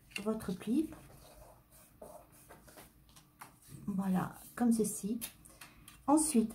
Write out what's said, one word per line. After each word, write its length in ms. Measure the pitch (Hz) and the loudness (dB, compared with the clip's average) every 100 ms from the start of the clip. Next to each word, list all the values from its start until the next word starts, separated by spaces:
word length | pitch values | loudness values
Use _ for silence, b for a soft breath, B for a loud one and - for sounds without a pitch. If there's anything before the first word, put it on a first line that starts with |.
| - - | -14 -6
votre 280 | 208 220 - | -4 -4 -4
pli. 380 | 185 - 277 320 - - - - - - - _ - - - - - - - - - - - - - - - - _ - - - - - | -6 0 0 0 -6 -18 -20 -20 -20 -20 -20 _ -20 -20 -20 -18 -18 -20 -20 -20 -20 -20 -20 -20 -20 -20 -20 -20 _ -20 -20 -20 -12 -6
Voilà, 480 | 190 190 185 180 - - | -2 0 0 0 -6 -16
comme 180 | - 240 | 0 4
ceci. 480 | 226 208 - 202 240 - - B B B B B B - | 4 2 -2 -6 -6 -8 -14 B B B B B B 4
Ensuite, 460 | 311 - 226 220 | 4 6 4 2